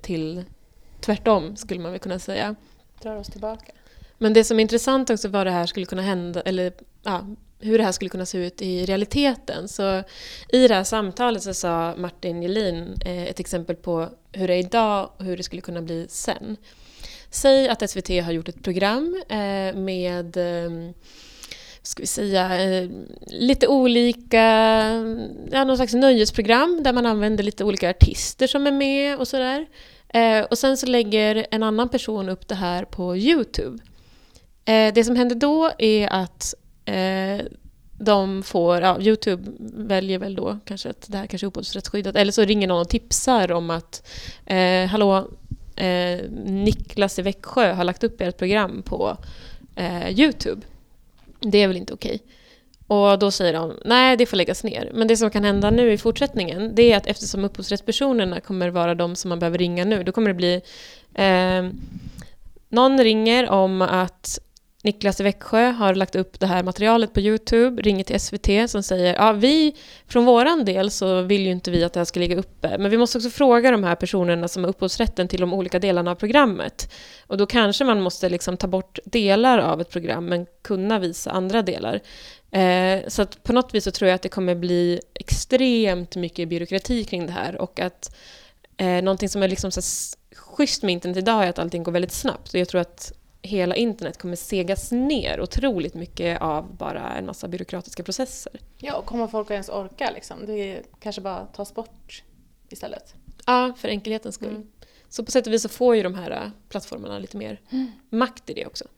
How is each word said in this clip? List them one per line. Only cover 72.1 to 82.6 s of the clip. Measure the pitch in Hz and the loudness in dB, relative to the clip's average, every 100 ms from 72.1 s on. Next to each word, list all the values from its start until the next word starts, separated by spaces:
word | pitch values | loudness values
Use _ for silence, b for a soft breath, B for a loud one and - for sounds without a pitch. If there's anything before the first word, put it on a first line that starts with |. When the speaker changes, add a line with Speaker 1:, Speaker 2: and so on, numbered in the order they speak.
| 180 | 0
Speaker 1:
ligga | 175 175 | 0 -2
uppe, | 190 - - - | -4 -6 -4 0
men | 202 | 2
vi | 226 | 2
måste | 240 247 | 2 0
också | 233 | -4
fråga | - 277 240 247 | 2 6 6 6
de | 226 | 4
här | 185 170 | 2 -2
personerna | 180 196 175 170 175 | -2 0 0 0 -2
som | 185 | -2
har | 180 | -4
upphovsrätten | 196 190 - 226 - 180 | -2 -4 -2 -2 0 -2
till | 180 | 0
de | 180 | 0
olika | 190 185 180 | -2 -2 0
delarna | 196 180 175 | 2 2 0
av | 180 | -2
programmet." | 214 277 262 180 - - - B B B B | 2 4 4 2 -6 -8 -12 B B B B
Och | 196 | -2
då | 202 | 2
kanske | 240 208 202 269 | 4 2 2 2
man | 208 | 2
måste | 185 - 185 | 0 -2 -2
liksom | 175 - 180 | -2 -4 -4
ta | 190 | -2
bort | 185 185 - - | -4 -4 -16 -4
delar | 240 202 196 254 233 | 0 4 4 6 4
av | 170 160 | 2 -2
ett | 170 | -4
program | 175 170 - 175 | -6 -4 -4 -2
men | 175 175 _ | -4 -4 _
kunna | - 196 196 220 | -6 -2 0 0
visa | 175 170 - | -2 -4 -6
andra | 185 185 226 | -4 0 0
delar. | 190 - 113 202 B B B B _ | 0 -4 -4 -6 B B B B _
Eh, | 190 | 2